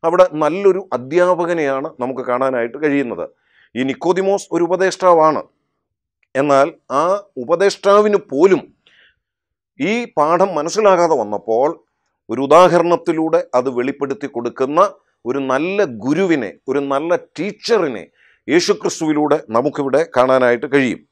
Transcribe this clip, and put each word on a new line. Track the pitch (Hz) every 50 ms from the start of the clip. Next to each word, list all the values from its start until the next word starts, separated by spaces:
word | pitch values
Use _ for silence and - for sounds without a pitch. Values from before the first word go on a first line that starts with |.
| -
അവിടെ | 165 170 180 185 175 156 151
നല്ലൊരു | 156 151 156 190 202 196 185 185 196 - -
അധ്യാപകനെയാണ് | 127 123 131 151 175 180 180 180 165 175 170 175 170 151 139 135 135 143 160 - _
നമുക്ക് | 123 123 135 127 131 123
കാണാനായിട്ട് | 123 123 135 131 131 123 117 120 117 143 151
കഴിയുന്നത്. | 151 139 143 139 120 104 82 80 - _ _ _ _ _ _ _ _ _
ഈ | 110 131 131
നിക്കോദിമോസ് | 131 127 - 170 185 185 190 190 196 196 - _ -
ഒരു | 170 175 165
ഉപദേഷ്ടാവാണ്. | 180 180 185 190 - - 196 180 175 165 156 156 151 110 - _ _ _ _ _ _ _ _ _ _ _ _ _ _ _ _ _ _
എന്നാൽ | 131 139 147 139 135 139 165 156 _ _ _ 123 135
ആ | 156 175 190 202 202 _ _ 131 123
ഉപദേഷ്ടാവിന് | 117 165 170 190 202 - - - 196 202 208 208 214 208 196 - _
പോലും | 135 135 165 196 190 139 - - _ _ _ _ _ _ _ _ _ _ _ _ _ _ _ _ _ _ _ _ _ _
ഈ | 131 180 220 240 240 226 _ -
പാഠം | 147 151 170 175 185 202 175 151
മനസ്സിലാകാതെ | 147 165 160 196 220 202 190 170 170 165 160 135
വന്നപ്പോൾ | 110 104 104 98 - 113 113 113 131 151 165 160 _ _ _ _ _ _ _ _ _ _
ഒരു | 113 120 135 135
ഉദാഹരണത്തിലൂടെ | 147 170 180 175 165 175 165 175 175 165 170 - 165 160 160 160 160 170 180 - - 123
അത് | 123 139 127 120
വെളിപ്പെടുത്തി | 123 135 139 135 143 135 135 - - 127 -
കൊടുക്കുന്ന | 117 120 120 110 - 135 131 147 165 190 202 - _ _ _ _ _ _
ഒരു | 120 127 139 139 131
നല്ല | 127 135 156 180 196 202 202 156 120 110 101
ഗുരുവിനെ, | 131 147 165 196 180 165 143 117 92 - _ _ -
ഒരു | 131 143 143 139 139
നല്ല | 139 151 170 175 165 170 _ _ -
ടീച്ചറിനെ | 160 208 - _ - - 233 214 175 147 120 98 82 _ _ _ _ _ _ _ _ -
യേശുക്രിസ്തുവിലൂടെ | 135 175 170 - 208 214 - 185 - - 165 156 151 147 151 147 143 120 - - 110
നമുക്കിവിടെ | 117 127 147 143 - 143 135 127 143 165 - -
കാണാനായിട്ട് | 127 123 131 131 131 127 123 120 117 110 139 127
കഴിയും. | 143 135 120 90 - _ _